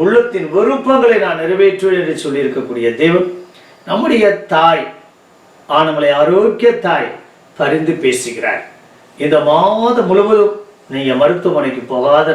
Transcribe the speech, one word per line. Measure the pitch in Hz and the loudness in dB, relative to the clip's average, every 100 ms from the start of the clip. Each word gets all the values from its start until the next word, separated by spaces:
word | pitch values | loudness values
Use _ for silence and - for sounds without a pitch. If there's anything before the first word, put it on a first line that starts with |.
உள்ளத்தின் | 175 233 233 190 156 170 | 2 2 2 -4 -4 0
விருப்பங்களை | 226 269 254 262 233 220 | 0 0 0 2 4 2
நான் | 190 160 | 0 -2
நிறைவேற்றுவேன் | 165 185 196 185 190 180 | -2 2 2 2 0 0
என்று | 160 156 | -2 -4
சொல்லியிருக்கக்கூடிய | 147 135 127 123 117 120 117 113 | -4 -4 -2 -4 -6 -4 -4 0
தேவன், | 160 175 180 - - - - - - | 2 2 0 -6 -16 -20 -20 -20 -8
நம்முடைய | 185 320 233 208 196 - | -4 0 2 2 0 -2
தாய், | 165 165 160 - - - _ _ _ _ _ - | 2 2 2 -4 -14 -20 _ _ _ _ _ -4
ஆனமலை | 147 160 151 143 143 | 0 0 0 0 2
ஆரோக்கிய | 156 185 226 - 233 233 185 | 2 2 2 2 0 0 -2
தாய் | 165 - - - _ _ - | -4 -4 -10 -20 _ _ -6
பரிந்து | - 156 160 160 | -2 -2 -2 -2
பேசுகிறார். | 131 123 120 113 113 - - - - - _ - | 0 -2 -4 -6 -6 -6 -10 -20 -20 -20 _ -6
இந்த | 147 151 147 | 0 2 2
மாதம் | 151 185 220 233 240 185 | 2 2 0 0 0 2
முழுவதும் | 190 208 214 208 - - - - 135 | 2 2 2 2 -2 -12 -20 -12 -6
நீங்க | 135 127 | -2 2
மருத்துவமனைக்கு | 185 175 175 151 135 127 113 | 2 2 0 -2 -2 -6 -6
போகாத | 127 123 147 156 | -4 2 2 2